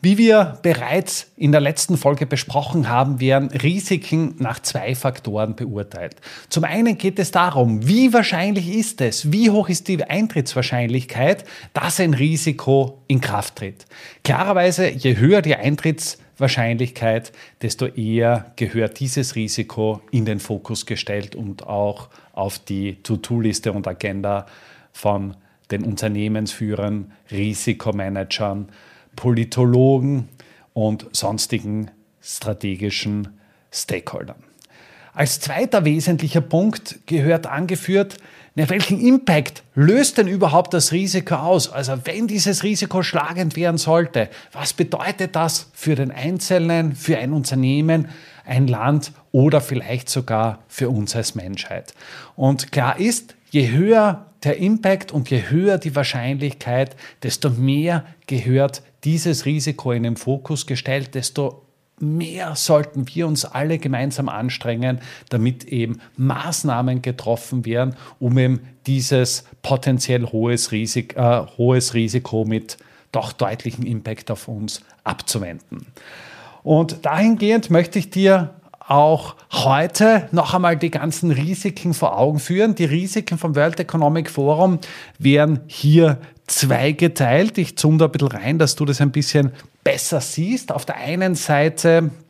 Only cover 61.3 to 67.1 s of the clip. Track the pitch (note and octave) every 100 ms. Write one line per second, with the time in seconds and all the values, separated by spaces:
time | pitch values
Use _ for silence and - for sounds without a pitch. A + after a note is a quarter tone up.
61.3 | - C#3 - _ _ _ _ D3+ D#3+ D#3+
62.3 | F3 F3+ D3+ - D3+ D3 C#3 B2 D#3+ E3+
63.3 | D3+ - B2+ D3+ E3 C#3 B2+ C#3 - C#3
64.3 | G#2+ B2 - A#2+ A#2 B2+ B2 - - -
65.3 | A#2+ A#2 B2+ - B2+ A#2 A2+ - - C3
66.3 | C3 D3+ D#3+ D3 A#2+ B2+ B2+ B2